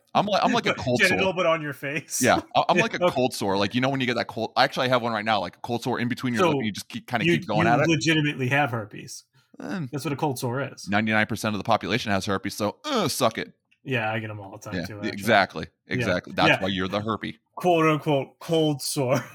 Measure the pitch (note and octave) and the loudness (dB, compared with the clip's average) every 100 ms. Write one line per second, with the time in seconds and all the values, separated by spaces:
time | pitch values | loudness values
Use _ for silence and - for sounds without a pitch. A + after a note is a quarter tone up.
0 | _ - G3 F#3 - A#3+ - - - A#3+ | _ 0 2 2 2 2 0 -2 0 2
1 | F#3+ F3+ F#3+ F3 E3+ D#3+ D3 C3 C#3 D#3 | 4 4 0 2 2 2 -2 -8 -6 -8
2 | - - B2 F#2 - C3+ - F3+ - E3 | -6 0 2 2 2 0 2 2 2 0
3 | F3+ C3 B2 - G2+ G2 G2+ B2 C3 C3+ | 0 2 0 0 0 2 2 2 0 0
4 | B2 A2+ F#2+ A#2 A2 A#2 C3+ E3 B2+ B2+ | 0 0 -2 -4 -2 2 2 2 2 2
5 | A#2 A2 G#2+ G#2 F2+ - - A#2 C3 G#2+ | 0 -2 0 0 -2 -8 -6 -4 -2 -2
6 | A#2+ A#2 B2+ A#2+ F3 C#3 A2 F#2 - A#2 | -2 -2 -2 2 2 2 -2 -4 -10 -12
7 | - B2 E3 E3 F#2 G#2 G#2+ A#2+ D#3+ D#3 | -4 0 2 0 0 2 4 4 2 2
8 | C#3 D#3 D3 C3+ B2 C#3 C3+ A#2 G#2 - | 2 2 0 0 0 0 0 -2 -8 -14
9 | C#3 - - _ _ - - G3 C3+ C#3+ | -16 -18 -20 _ _ -14 -8 -8 -6 -6
10 | D#3 C#3+ D3+ A#2+ B2 C3 C3 - - G#2 | -4 -2 -2 -2 -4 -4 -6 -10 -2 0
11 | A2 A2 G#2+ G#2+ A2 G#2 A2+ G#2+ F2+ A2+ | 2 2 0 0 -2 -2 2 0 2 -2
12 | A2 G2 G2+ F#2+ G2 - G#2 - D4+ B3+ | 0 -2 0 -2 -4 -4 -4 -4 -4 0
13 | E3 - A#2 G2 - - _ _ - A#2+ | 0 2 0 0 -10 -12 _ _ -4 -2
14 | A2 A2+ A2 G#2 F#2+ A2+ - F#2 F#2 G#2 | -2 -4 -6 -10 -14 -14 -8 -8 -8 -8
15 | A2 G2+ G2 G#2 F#2 D#2+ D#2+ _ - B2 | -8 -4 4 4 4 -2 -10 _ -6 -2
16 | A2 F2+ - F#2 F2+ B2+ F#2+ F#2 F#2 G2+ | 0 -2 -2 2 2 2 0 -2 -2 -2
17 | G#2 G#2 F2+ - _ - F3+ E3 D#3+ D3+ | -2 -4 -6 -12 _ -2 2 4 4 2
18 | D#3 C#3 C3 - - D#3+ D#3 C#3+ - D3+ | 2 0 -2 -10 -2 2 2 0 -4 -2
19 | B2 C3+ - | 0 0 -2